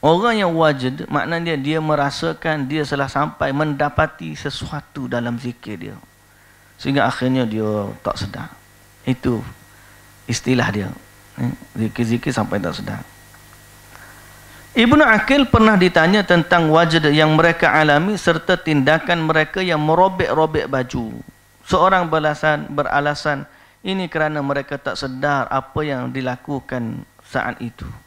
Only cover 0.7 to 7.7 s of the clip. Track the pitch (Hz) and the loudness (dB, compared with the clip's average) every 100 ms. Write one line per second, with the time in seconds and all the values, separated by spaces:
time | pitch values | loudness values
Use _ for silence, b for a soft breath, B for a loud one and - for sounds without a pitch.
0.7 | 139 127 143 - 147 - 165 170 151 135 | 2 -2 -4 -4 -4 -2 -4 -4 -4 -2
1.7 | 156 156 151 139 - 165 160 165 156 131 | -2 0 0 0 -2 -6 -4 -4 -4 -2
2.7 | 156 147 143 135 139 151 - 143 139 156 | -4 -4 -4 -4 -2 -4 -2 -4 0 -2
3.7 | 139 147 - 156 - 165 151 147 - - | 0 -2 0 -2 -2 -12 -8 -10 -10 -10
4.7 | 151 - - 127 123 120 117 120 117 - | -10 -12 -12 -6 -4 -4 -6 -8 -12 -14
5.7 | 101 104 101 - _ b b b b b | -14 -14 -16 -20 _ b b b b b
6.7 | b 135 139 117 - 127 131 117 110 107 | b -2 2 0 0 0 0 0 -2 -2